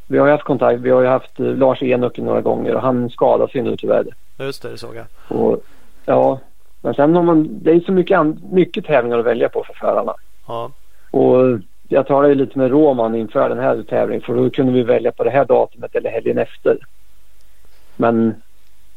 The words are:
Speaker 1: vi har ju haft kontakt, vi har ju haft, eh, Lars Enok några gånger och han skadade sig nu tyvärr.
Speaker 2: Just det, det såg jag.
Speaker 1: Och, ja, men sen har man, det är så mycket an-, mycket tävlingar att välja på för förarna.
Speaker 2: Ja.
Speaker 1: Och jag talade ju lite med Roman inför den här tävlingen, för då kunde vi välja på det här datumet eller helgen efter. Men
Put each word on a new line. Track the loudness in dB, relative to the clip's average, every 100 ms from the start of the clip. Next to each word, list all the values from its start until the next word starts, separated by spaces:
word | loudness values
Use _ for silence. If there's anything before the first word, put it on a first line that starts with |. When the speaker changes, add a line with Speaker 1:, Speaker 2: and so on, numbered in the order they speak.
| -2
Speaker 1:
vi | 2
har | 4
ju |
haft | 4
kontakt, | 0 2 2 2
vi | 4
har | 4
ju | 4
haft, | 2 -2 -4
eh, | -2
Lars | 2 2 2
Enok | 0 0 0 -4
några | -2 0
gånger | 0 0 0
och | 0
han | 0 0 -2
skadade | 0 2 4 2
sig | -2
nu | -4 -4
tyvärr. | 0 0 0 -8 -14 -10
Speaker 2:
Just | -8 -8
det, | -12
det | -12
såg | -12 -12
jag. | -14 -14 -6 0
Speaker 1:
Och, | 2 0 -4 -14 -14 -8
ja, | 0 2 2 0 -8 -16 -16 -8
men | -4
sen | 2 4 6
har |
man, | 6 4 2 0
det | 4
är | 4
så | 4
mycket | 0 4 2
an-, | 2 -2 -2
mycket | 2 2 0 0
tävlingar | 2 2 2
att | 2
välja | 2 0
på | -2
för | -6
förarna. | -4 -2 0 -2 -6 -12 -14 -10
Speaker 2:
Ja. | -8 -8 -12 -14 -14 -4
Speaker 1:
Och | 2 4 6 4 2 -6 -14 -2
jag | 0 2
talade | 4 4
ju |
lite | 4 0 0
med | 2
Roman | 4 4 4 0
inför | -2 -2 0 0
den | 0
här | 0 -2 -2
tävlingen, | -2 -2 -4
för | -2
då | 0 0
kunde | 2 2
vi | 2
välja | 2 2 0
på | 0
det | 0
här | 2
datumet | 4 2 2 -4 -6
eller | -4 -4
helgen | -2 -2 -2
efter. | -4 -2 0 0 -4 -14 -14 -14 -14 -14 -14 -14 -14 -14 -10 0
Men | 2 4 2 -2 -12 -16 -16 -14 -14